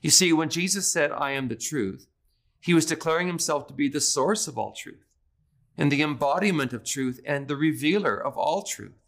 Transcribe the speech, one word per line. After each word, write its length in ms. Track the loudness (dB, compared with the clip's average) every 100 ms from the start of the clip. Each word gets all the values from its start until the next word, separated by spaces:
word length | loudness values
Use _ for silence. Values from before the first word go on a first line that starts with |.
You 80 | 6
see, 240 | 6 6
when 160 | 4 2
Jesus 420 | -2 -2 0 0
said, 200 | 2 0
"I 200 | 0 -2
am 160 | -2 -4
the 80 | -6
truth," 520 | -4 -2 -4 -6 -16 _ _ _ _ _
he 140 | 4
was 120 | 4 4
declaring 420 | -2 0 0 0
himself 400 | -2 -2 -2 -4
to 60 |
be 140 | -2 -2
the 140 | 0
source 460 | 0 2 2 0 -2
of 100 | -4
all 160 | -6
truth 320 | -8 -16 -18 _ _ _ _ _ _ _ 0
and 120 | 2
the 100 | 2
embodiment 720 | 0 0 0 2 2 2 -2
of 100 | -4
truth 380 | -8 -4 -4 -6 -4
and 220 | -4 -4
the 80 | 0
revealer 600 | 0 2 0 2 2 -2
of 220 | -4 -2
all 260 | -2 -2
truth. 360 | -4 -10 -12 -18